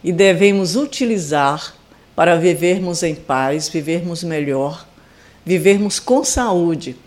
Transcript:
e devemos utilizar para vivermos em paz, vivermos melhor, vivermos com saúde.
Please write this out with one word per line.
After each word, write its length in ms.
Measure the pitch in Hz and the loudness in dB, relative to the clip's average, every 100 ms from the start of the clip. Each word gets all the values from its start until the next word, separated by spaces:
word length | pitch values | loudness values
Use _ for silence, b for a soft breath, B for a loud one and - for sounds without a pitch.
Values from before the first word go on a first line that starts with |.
e 80 | 156 | -2
devemos 640 | 175 196 175 202 196 180 202 | 4 4 6 4 4 0 -2
utilizar 960 | 285 - 240 214 147 147 143 151 - - _ b b - | -4 -2 -2 -2 0 2 2 0 -8 -20 _ b b 0
para 200 | 165 170 | 2 4
vivermos 640 | 180 156 175 185 180 170 | 2 2 0 0 -2 -4
em 120 | 170 | -4
paz, 540 | 151 - 131 135 156 151 | -6 -4 -2 0 -2 -4
vivermos 560 | 170 143 170 175 165 | -6 -4 -4 -4 -6
melhor, 640 | 170 156 143 135 139 165 - b b b b b | -6 -4 -2 -2 -2 -6 -18 b b b b b
vivermos 560 | - 180 170 202 208 - | -2 0 2 2 0 -4
com 240 | - 254 | 0 0
saúde. 720 | - - 240 180 170 160 135 123 | 0 -2 0 0 0 -2 -6 -14